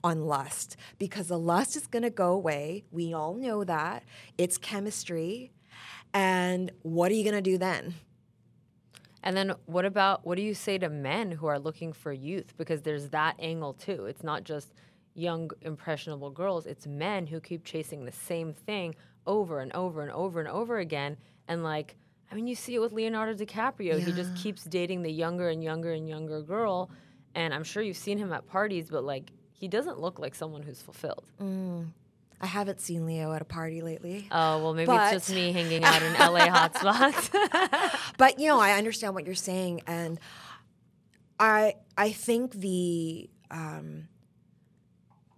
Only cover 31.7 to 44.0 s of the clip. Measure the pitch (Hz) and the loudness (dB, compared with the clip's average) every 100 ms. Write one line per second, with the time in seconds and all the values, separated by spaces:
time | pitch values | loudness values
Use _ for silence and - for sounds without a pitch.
31.7 | 175 165 - _ _ _ - 185 196 202 | -6 -8 -12 _ _ _ -10 -6 -4 -4
32.7 | 185 - 170 165 160 156 160 165 170 160 | -6 -6 -4 -4 -4 -4 -4 -6 -6 -6
33.7 | 165 165 160 175 196 202 165 160 156 160 | -6 -8 -8 -8 -10 -2 4 4 4 2
34.7 | 160 170 233 208 196 185 185 175 180 170 | 2 6 6 6 4 0 0 2 0 0
35.7 | 165 160 160 160 165 175 175 175 180 165 | 4 6 6 6 6 8 10 8 8 6
36.7 | - 190 233 277 - - 403 381 330 370 | 6 4 8 6 6 2 4 4 4 4
37.7 | 294 359 320 - - 262 269 302 269 202 | 4 2 0 -4 8 8 8 6 8 8
38.7 | 202 220 220 214 185 165 185 - 185 180 | 6 2 -2 -4 -4 -4 -4 -2 -2 0
39.7 | 170 - 170 170 165 - - - - - | -2 -4 -4 -4 -6 -8 -18 -18 -20 -20
40.7 | _ _ _ _ _ _ - 220 214 214 | _ _ _ _ _ _ 2 6 8 6
41.7 | - - - 214 - - 233 254 214 190 | 2 -4 0 0 0 0 0 0 -4 -2
42.7 | 180 175 170 160 160 - _ _ 160 156 | 0 0 0 -4 -6 -12 _ _ -10 -8
43.7 | 156 156 156 | -10 -12 -14